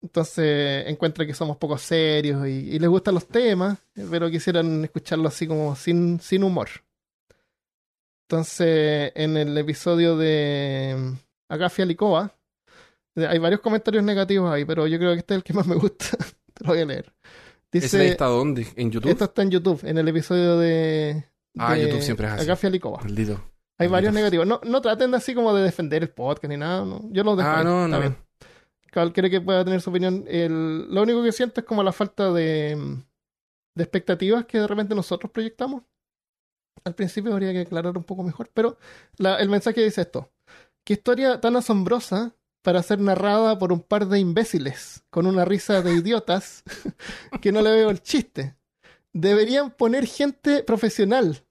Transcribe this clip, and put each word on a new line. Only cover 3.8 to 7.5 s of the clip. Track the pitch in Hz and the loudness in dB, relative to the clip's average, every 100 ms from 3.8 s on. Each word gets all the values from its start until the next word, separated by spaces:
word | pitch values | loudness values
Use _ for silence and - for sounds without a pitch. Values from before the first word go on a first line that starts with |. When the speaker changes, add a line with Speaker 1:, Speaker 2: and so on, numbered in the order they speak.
| _ | _
Speaker 1:
eh, | - 196 | -14 -6
pero | 170 170 | -2 -2
quisieran | 165 156 170 165 160 | -2 0 0 0 0
escucharlo | 156 - - 160 160 | -2 -6 -6 -2 -2
así | - 160 | -2 -4
como | 160 151 143 | -2 -2 -4
sin, | - 170 175 175 | 0 2 2 0
sin | - 190 | 0 2
humor. | 196 175 107 - _ _ _ _ _ _ _ | 2 0 -4 -10 _ _ _ _ _ _ _